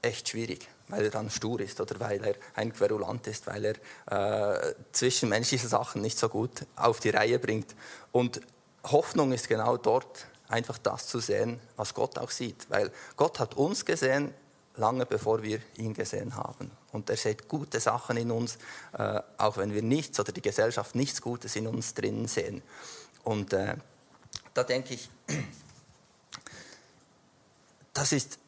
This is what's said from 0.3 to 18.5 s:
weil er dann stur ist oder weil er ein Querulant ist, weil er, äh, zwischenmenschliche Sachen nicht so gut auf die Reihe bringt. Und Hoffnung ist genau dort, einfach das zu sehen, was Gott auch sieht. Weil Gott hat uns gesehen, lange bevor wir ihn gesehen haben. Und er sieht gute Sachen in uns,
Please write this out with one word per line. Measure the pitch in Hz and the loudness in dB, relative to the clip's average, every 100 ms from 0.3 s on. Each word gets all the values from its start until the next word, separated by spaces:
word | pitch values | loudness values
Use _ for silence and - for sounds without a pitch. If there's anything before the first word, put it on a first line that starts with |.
| 110 113 - - - - | -4 -4 -6 -10 -20 -8
weil | 104 107 | 0 0
er | |
dann | 110 110 | 0 -4
stur | - 110 117 | -2 -2 -2
ist | 98 - | -4 -4
oder | 90 98 | -4 -2
weil | 113 101 | -2 0
er | 107 101 - - | 0 -2 -4 -4
ein | 110 | -4
Querulant | - 101 85 92 113 107 | 2 2 4 0 -4 -6
ist, | 107 - | -8 -6
weil | 104 104 110 - - - | -2 -2 -4 -10 -18 -4
er, | 101 101 107 104 101 - | 0 2 2 2 2 0
äh, | - - | -4 -2
zwischenmenschliche | - 123 127 120 104 120 135 113 | 2 2 4 4 2 2 0 2
Sachen | 110 120 - | 0 0 -2
nicht | 107 - | -2 0
so | 113 | 0
gut | - 113 - - - | 0 -2 -4 -14 2
auf | 120 113 | 4 4
die | 104 | 2
Reihe | - 110 120 | 4 4 2
bringt. | - 110 - - - - - | 2 -2 -2 -12 -16 -18 0
Und | 123 123 - - - _ _ | 2 2 -2 -12 -20 _ _
Hoffnung | - 147 - - 143 | 2 4 4 2 2
ist | 127 - | 2 2
genau | 110 110 123 | 2 4 2
dort, | 117 120 - - - - - | 4 4 2 -16 -18 -20 -2
einfach | 117 113 - | -2 -2 -2
das | - - - | -2 -2 -4
zu | 123 | -4
sehen, | - 104 110 120 - - | 0 2 2 -2 -12 -6
was | 104 | -6
Gott | - - - | -2 -2 -2
auch | - | -6
sieht. | - 120 - - | -4 -6 -8 -2
Weil | 101 104 - - - | 2 2 -2 -18 2
Gott | 156 - | 2 4
hat | 113 - | -2 2
uns | 147 202 - | 2 2 0
gesehen, | 165 131 135 143 - - _ _ - | 2 4 4 2 -4 -20 _ _ 2
lange | 113 127 123 | 2 4 2
bevor | 107 - 110 | 0 2 2
wir | 110 107 - - | 2 -4 -4 -6
ihn | 110 | -6
gesehen | 107 - 101 104 107 | -2 -2 -2 -4 -6
haben. | - - - - - | -6 -8 -14 -14 -10
Und | 117 110 | -10 -2
er | 110 | 0
sieht | 113 107 - | 0 -2 -4
gute | 156 143 120 | -6 -4 0
Sachen | 117 113 - 117 | 0 0 0 -2
in | 117 | 0
uns, | 113 117 | 0 -2